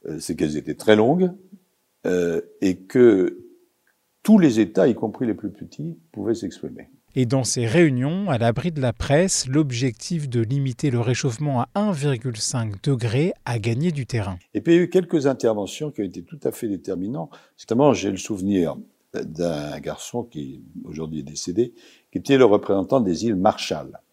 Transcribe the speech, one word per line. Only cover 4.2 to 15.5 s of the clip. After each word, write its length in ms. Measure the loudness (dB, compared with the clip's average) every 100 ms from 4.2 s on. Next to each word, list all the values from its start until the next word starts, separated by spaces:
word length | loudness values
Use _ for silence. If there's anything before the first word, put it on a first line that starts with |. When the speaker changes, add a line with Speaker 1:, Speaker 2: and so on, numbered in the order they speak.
Speaker 1:
tous 160 | 4 6
les 200 | 6 4
États, 280 | 2 4 2
y 80 | 2
compris 300 | -4 -4 -4
les 80 | -4
plus 160 | -8
petits, 460 | -12 -18 -12 -12 -12 _
pouvaient 240 | -8 -4 -4
s'exprimer. 540 | -6 -10 -14 -14 -20 _ _ -4
Speaker 2:
Et 80 | 0
dans 200 | 0 -2
ces 200 | -2 0
réunions, 640 | 4 4 2 -2 -4 -2
à 80 | 0
l'abri 360 | 0 0 -4
de 80 | -2
la 100 | -4
presse, 560 | -4 0 2 2 0 0
l'objectif 800 | 0 0 0 -2 -4 -8 -6 -2
de 140 | -2
limiter 500 | 0 -2 -2 -2 -2
le 80 | 0
réchauffement 640 | 0 0 -2 -2 -2 -2
à 80 | -2
un 200 | -2 -2
virgule 420 | 0 -2 -2 -4 -6
cinq 480 | -4 -4 -4 -4
degré 500 | -2 0 0 0 0 -4 -6
a 120 | -4
gagné 360 | -2 0 -2
du 120 | -2 -4
terrain. 320 | -4 -4 -8 _
Speaker 1:
Et 60 | -4
puis 140 | 4
il 20 | 4
y 40 |
a 40 |
eu 60 | 4
quelques 360 | 0 2 0 0
interventions 680 | 2 0